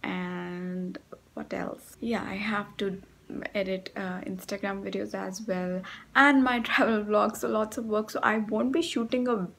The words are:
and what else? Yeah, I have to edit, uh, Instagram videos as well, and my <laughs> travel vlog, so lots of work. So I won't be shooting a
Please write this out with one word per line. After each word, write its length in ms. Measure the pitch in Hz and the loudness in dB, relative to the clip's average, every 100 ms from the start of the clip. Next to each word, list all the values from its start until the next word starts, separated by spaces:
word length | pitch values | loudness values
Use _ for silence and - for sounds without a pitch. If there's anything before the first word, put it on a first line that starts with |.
and 920 | - 185 180 180 175 180 180 185 180 185 - - _ | -4 -4 -6 -6 -8 -8 -6 -6 -6 -10 -16 -20 _
what 180 | - - | -14 -8
else? 440 | - - - - - | -6 -6 -8 -14 -8
Yeah, 220 | 233 220 | -4 -4
I 140 | - 190 208 | -4 -6 -2
have 300 | 208 202 - | -2 -4 -4
to 80 | 202 190 - - - - - | -4 -4 -12 -20 -12 -10 -6
edit, 380 | 208 190 190 185 - | -4 -2 -4 -6 -8
uh, 240 | 190 185 - | -6 -6 -6
Instagram 500 | 190 - 196 202 196 196 | -8 -6 -6 -4 -6 -6
videos 260 | 190 208 190 190 | -4 -4 -6 -6
as 160 | 185 214 | -8 -4
well, 280 | 185 180 180 185 - - | -2 0 -4 -6 -14 -2
and 300 | 254 277 277 | 6 8 8
my 140 | 254 240 | 6 2
<laughs> 100 | 226 | 2
travel 340 | - 226 220 208 | 4 4 4 4
vlog, 240 | 208 214 - | 4 4 2
so 120 | 240 220 | 0 2
lots 180 | 220 - | 0 -2
of 100 | 226 214 | 0 0
work. 120 | 220 | 0
So 100 | - | 2
I 160 | 220 214 214 214 | 2 2 2 2
won't 160 | 240 | 2
be 100 | 320 330 | 2 2
shooting 340 | - 226 254 247 226 | 0 0 2 2 2
a 20 | 175 | 0